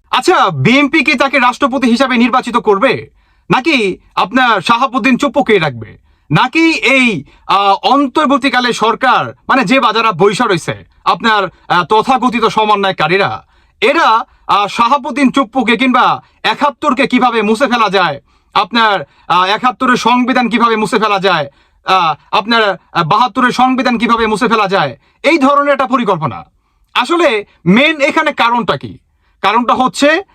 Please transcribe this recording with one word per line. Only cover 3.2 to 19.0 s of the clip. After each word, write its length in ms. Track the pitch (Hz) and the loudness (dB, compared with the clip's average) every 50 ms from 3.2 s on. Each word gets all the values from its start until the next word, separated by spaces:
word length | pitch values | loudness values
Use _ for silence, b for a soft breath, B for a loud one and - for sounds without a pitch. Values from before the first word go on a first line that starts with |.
| _ _ _ _ _ - | _ _ _ _ _ -2
নাকি 480 | 180 262 254 330 302 247 208 190 - - _ _ - | -2 0 0 0 0 0 0 -2 -4 -6 _ _ -4
আপনার 460 | - 190 185 247 262 254 240 220 190 | -4 -4 -2 0 0 2 2 0 0
শাহাবুদ্দিন 560 | - - 240 233 262 277 226 262 202 262 247 | 0 0 0 2 0 -2 -2 -2 0 0 0
চুপ্পুকে 420 | 185 285 277 - 285 254 - 214 185 | 0 0 -2 -2 -2 0 2 2 0
রাখবে, 400 | 160 147 123 113 107 - - - _ _ _ _ _ - | 0 -2 -6 -8 -16 -18 -20 -20 _ _ _ _ _ -2
নাকি 400 | 147 190 233 254 - 320 320 330 | 0 0 0 0 0 0 0 0
এই, 540 | 302 - - 233 269 262 254 240 202 139 - b b b b | 0 0 0 0 2 2 2 0 0 -4 -8 b b b b
আহ, 280 | b 170 196 202 196 196 196 | b -2 0 2 2 0 0
অন্তর্বর্তীকালে 880 | - - 254 277 285 254 - 320 302 254 285 262 277 269 254 254 247 240 | 0 0 0 0 0 0 -2 -2 0 0 0 0 0 0 -2 0 0 -2
সরকার, 640 | 214 - 214 226 220 214 - 254 226 180 139 117 - _ _ - | -2 -2 -2 -2 -2 0 0 0 0 0 -2 -4 -10 _ _ -2
মানে 160 | 240 269 233 | 0 0 2
যে 160 | 180 254 269 | 2 2 2
বা 120 | 247 226 | 2 0
যারা 200 | 202 226 233 226 | 0 0 0 0
বৈশা 320 | 196 143 190 208 214 - 247 | 0 2 2 0 2 0 0
রয়েছে 400 | 214 190 160 - - 107 101 - _ _ _ - | 0 -2 -2 -4 -6 -10 -10 -12 _ _ _ 2
আপনার, 440 | - - 170 202 226 214 208 190 170 b b b b | 2 2 2 2 0 0 0 -2 -4 b b b b
আহ, 160 | 160 175 170 | -2 -2 0
তথাকথিত 600 | - 220 220 - 233 262 247 240 247 214 247 226 | 0 0 0 2 2 2 2 2 0 0 0 -2
সমন্বয়কারীরা, 1000 | 202 - 220 214 214 214 202 196 190 185 - 156 156 185 196 190 117 107 107 - _ _ _ _ _ _ - | 0 0 0 0 0 0 0 0 -2 -2 -2 -2 0 0 0 0 -2 -4 -8 -14 _ _ _ _ _ _ -2
এরা, 440 | - 240 294 330 311 247 220 226 - _ _ _ _ | 0 0 2 2 2 2 2 0 -2 _ _ _ _
আহ, 200 | - 175 196 208 | -2 0 0 0
শাহাবুদ্দিন 640 | 190 - - 233 233 277 285 247 302 240 277 277 247 | -2 -2 -2 0 0 0 -2 -2 -4 -2 0 0 0
চুপ্পুকে 460 | - 277 269 - - 262 226 214 240 | 0 0 -4 -2 -2 -4 -2 -2 -2
কিংবা 460 | - 262 262 247 254 214 175 147 - b b b b | 0 0 0 2 2 2 0 0 -4 b b b b
একাত্তরকে 640 | b - 220 - 269 294 - - - 294 269 277 254 | b -6 -4 -2 -2 -4 -4 -2 -4 -2 -2 0 0
কিভাবে 360 | - 247 262 254 247 233 226 | 0 0 0 0 0 0 0
মুছে 240 | 214 208 226 214 285 | 0 0 0 0 0
ফেলা 220 | 214 247 233 220 196 | 0 0 0 0 0
যায়, 320 | 180 196 180 160 139 - _ _ _ _ _ _ - | 0 0 0 0 -4 -6 _ _ _ _ _ _ -2
আপনার, 500 | - 208 - 226 233 226 214 202 175 | -2 -2 0 0 0 2 2 0 -2